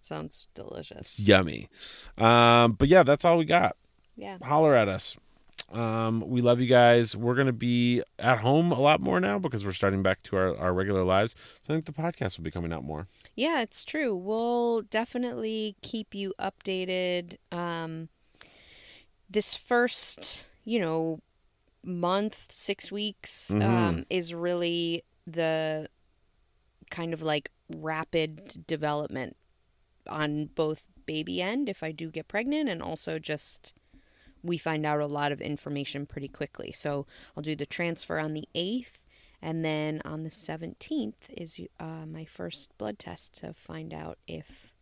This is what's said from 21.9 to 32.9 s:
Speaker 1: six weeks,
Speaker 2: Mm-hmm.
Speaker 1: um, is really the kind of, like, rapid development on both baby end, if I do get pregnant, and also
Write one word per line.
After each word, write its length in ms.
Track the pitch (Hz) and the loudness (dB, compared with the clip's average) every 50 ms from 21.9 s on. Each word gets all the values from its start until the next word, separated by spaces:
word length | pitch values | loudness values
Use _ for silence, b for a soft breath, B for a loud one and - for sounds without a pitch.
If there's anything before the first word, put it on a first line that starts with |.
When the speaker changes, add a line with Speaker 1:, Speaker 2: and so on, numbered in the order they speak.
| 180 175 175 175 185 202 208 214 - - - - | -6 -2 0 0 2 0 0 -2 -6 -10 -20 -16
Speaker 1:
six 420 | - - - - 196 - - - | -12 -8 -6 -6 -6 -6 -6 -10
weeks, 580 | 196 208 208 214 196 _ - - - - - - | -6 -6 -6 -6 -8 _ -14 -10 -10 -10 -6 -2
Speaker 2:
Mm-hmm. 100 | - 107 107 214 | 0 2 4 4
Speaker 1:
um, 380 | 233 233 113 98 82 80 - _ | 4 4 2 0 0 -4 -4 _
is 240 | - 185 170 165 | -4 -4 -4 -4
really 680 | 170 170 170 175 175 175 175 170 170 170 170 165 165 165 - _ _ _ _ | -8 -4 -4 -2 -2 0 -2 -2 -2 -2 -2 -2 -4 -6 -8 _ _ _ _
the 640 | 175 160 170 165 160 160 160 160 156 156 156 156 - _ _ _ _ _ _ _ _ _ _ _ _ _ _ _ _ _ _ - _ | -8 -4 -2 0 0 0 0 -2 -2 -4 -6 -8 -10 _ _ _ _ _ _ _ _ _ _ _ _ _ _ _ _ _ _ -18 _
kind 220 | - 175 165 165 | -10 -8 -6 -6
of, 100 | 165 160 | -6 -4
like, 280 | 160 156 151 151 - - _ _ _ _ | -2 -2 -2 -2 -2 -6 _ _ _ _
rapid 960 | 165 156 156 160 160 156 160 _ - 165 156 160 156 156 196 196 - 160 160 - | -12 -8 -6 -4 -4 -4 -6 _ 0 0 0 0 -4 -14 -18 -18 -18 -18 -6 -6
development 680 | 160 147 156 151 147 147 151 - - 131 123 92 - _ _ _ _ _ _ _ _ _ _ _ _ _ _ | -4 -2 -2 -2 -2 -2 -4 -6 -6 -6 -8 -8 -10 _ _ _ _ _ _ _ _ _ _ _ _ _ _
on 400 | - - 156 151 147 147 151 151 147 - | -10 -6 -4 -2 -2 -2 -4 -6 -6 -2
both 320 | - 160 156 156 - - _ _ - _ | -2 -2 -2 -2 -6 -12 _ _ -16 _
baby 360 | - 156 156 156 170 180 180 | -6 -6 -4 -4 -4 -4 -4
end, 260 | 180 196 226 269 294 220 | -2 -2 -2 -2 -2 -4
if 140 | 190 - | -4 -6
I 80 | 165 160 | -8 -8
do 180 | 160 151 165 160 | -8 -8 -10 -8
get 160 | - 160 156 _ | -8 -10 -10 _
pregnant, 400 | - 208 226 269 294 311 302 254 | -4 -4 -2 -2 -2 0 0 -2
and 120 | 180 165 | -2 -4
also 380 | - 170 | -6 -8